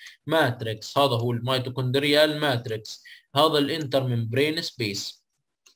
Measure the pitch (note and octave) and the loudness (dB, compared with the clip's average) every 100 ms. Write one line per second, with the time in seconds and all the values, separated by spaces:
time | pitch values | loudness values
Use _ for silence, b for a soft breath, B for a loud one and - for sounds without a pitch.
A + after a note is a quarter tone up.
0 | B B - D#3+ C#3+ A#2 A2+ G#2+ - - | B B -2 2 2 0 -6 -8 -4 2
1 | C#3 A#2 A#2+ A#2+ A#2+ C3 B2+ B2+ B2+ C3+ | 2 2 0 -2 -2 -2 -2 -4 0 0
2 | D3 D3 D3+ D3+ D3+ A#2+ A#2 A2 - - | 2 4 4 2 0 0 -2 -8 -8 -18
3 | B B B C3+ D#3 D3 C#3+ E3 C#3+ C3+ | B B B 2 4 4 0 -2 -2 -2
4 | B2+ A#2 A2+ A#2 D3+ D#3+ E3+ - A2 G2 | 0 -2 -2 0 0 0 -8 -6 -6 -4
5 | - - _ _ _ _ _ | -10 -14 _ _ _ _ _